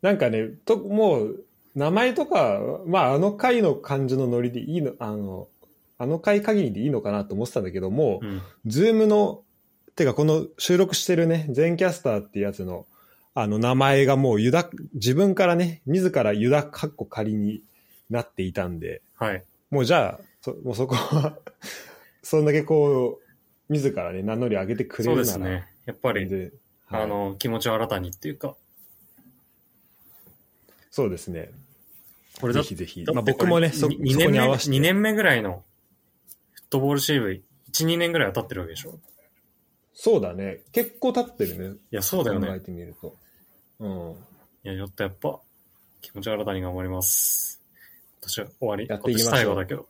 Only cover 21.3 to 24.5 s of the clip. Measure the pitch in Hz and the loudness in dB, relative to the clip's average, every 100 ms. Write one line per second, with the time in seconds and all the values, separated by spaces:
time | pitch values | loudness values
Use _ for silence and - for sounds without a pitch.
21.3 | - - _ - - - - _ _ - | -6 -20 _ -18 -18 -20 -20 _ _ -2
22.3 | 160 151 151 151 156 147 135 120 - _ | 2 4 2 2 2 4 2 0 -4 _
23.3 | _ _ _ _ 151 139 - 87 92 101 | _ _ _ _ 0 0 -2 -6 -6 -4
24.3 | 113 123 | -2 -2